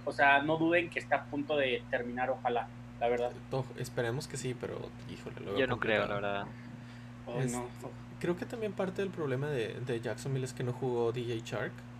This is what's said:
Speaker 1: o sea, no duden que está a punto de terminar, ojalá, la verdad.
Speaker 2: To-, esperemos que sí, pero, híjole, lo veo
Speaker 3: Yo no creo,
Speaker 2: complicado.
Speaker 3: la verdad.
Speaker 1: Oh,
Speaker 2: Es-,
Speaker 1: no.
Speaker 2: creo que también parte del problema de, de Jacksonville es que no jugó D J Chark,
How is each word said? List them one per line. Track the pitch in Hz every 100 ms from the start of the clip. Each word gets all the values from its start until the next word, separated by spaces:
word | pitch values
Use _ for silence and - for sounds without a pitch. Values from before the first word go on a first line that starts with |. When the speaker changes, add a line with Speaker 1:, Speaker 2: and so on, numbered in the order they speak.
| -
Speaker 1:
o |
sea, | 139 143 139
no | 143 160
duden | 165 175 170
que | -
está | 120 143
a | -
punto | 143 143 151
de | 131 120 120
terminar, | 127 120 123 127
ojalá, | 123 123 120 - - - -
la | 120
verdad. | 120 123 127 -
Speaker 2:
To-, | 131 127 -
esperemos | 127 - 120 123 -
que | 143
sí, | 127 120
pero, | - - - - -
híjole, | - - -
lo | 98
veo | 101
Speaker 3:
Yo | 131
no | 117
creo, | 113 107 101
Speaker 2:
complicado. | 101
Speaker 3:
la | 101 101
verdad. | 101 - - - - - - - -
Speaker 1:
Oh, | 120
Speaker 2:
Es-, | 123
Speaker 1:
no. | 123 123 - 127 120 - -
Speaker 2:
creo | 165 175
que | -
también | 247 214
parte | 190 190 185
del | 196
problema | 180 147 127 147
de, | 143 107 - 123
de | 117
Jacksonville | 120 120 143 135 127
es |
que | 123
no | 123
jugó | 123 131 120 117
D | 120 120
J | 117
Chark, | 120 113 131 - - -